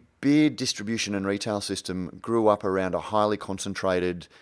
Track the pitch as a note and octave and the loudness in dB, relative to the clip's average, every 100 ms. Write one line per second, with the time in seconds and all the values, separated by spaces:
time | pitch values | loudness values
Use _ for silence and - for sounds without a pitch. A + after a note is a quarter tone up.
0 | - - C3+ D3 D3+ A2+ C3 - G#2+ A2+ | -10 -4 2 4 4 2 -4 -4 -4 -4
1 | G2+ G2+ G2 G2+ A#2 G#2 G2+ F#2+ - F#2 | -2 -2 0 -2 -2 -4 -2 -6 -6 -6
2 | F2+ F#2 - A#2 G#2+ G#2 G2+ F#2+ F#2 F2 | -6 -8 -2 2 4 4 2 0 0 -2
3 | D2+ G#2+ G#2 G#2 - F#2+ G2+ F#2 F#2+ F2+ | 0 2 2 0 -4 -6 -6 -2 0 2
4 | F2+ F2 - - | 0 -4 -10 -14